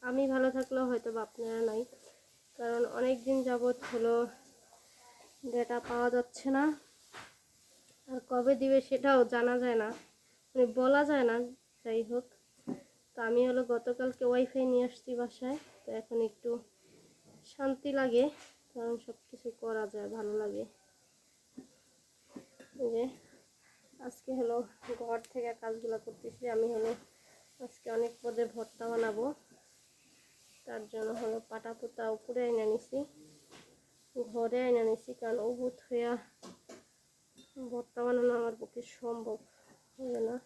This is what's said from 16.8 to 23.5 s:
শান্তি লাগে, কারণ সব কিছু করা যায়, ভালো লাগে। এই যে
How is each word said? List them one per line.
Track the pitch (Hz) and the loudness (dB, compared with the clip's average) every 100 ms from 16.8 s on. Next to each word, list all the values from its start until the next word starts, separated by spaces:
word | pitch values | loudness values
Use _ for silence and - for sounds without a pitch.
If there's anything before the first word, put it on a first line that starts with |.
| - - - _ - - - | -20 -20 -20 _ -20 -20 -20
শান্তি | - 277 262 285 277 | -4 -2 0 -2 0
লাগে, | 262 233 285 294 - - _ | 4 4 4 2 -20 -20 _
কারণ | 247 233 233 - | -8 -6 -6 -8
সব | 226 _ | -18 _
কিছু | 247 247 226 | -12 -12 -8
করা | 226 220 208 | -6 -4 -4
যায়, | 214 208 220 | -6 -8 -6
ভালো | 208 214 | -4 -2
লাগে। | 214 202 220 - _ _ _ _ _ _ _ - - _ - _ _ _ _ - - _ - - | -2 -4 -8 -10 _ _ _ _ _ _ _ -20 -20 _ -20 _ _ _ _ -20 -20 _ -20 -4
এই | 247 226 | -2 0
যে | 254 - - - _ | -2 -6 -20 -20 _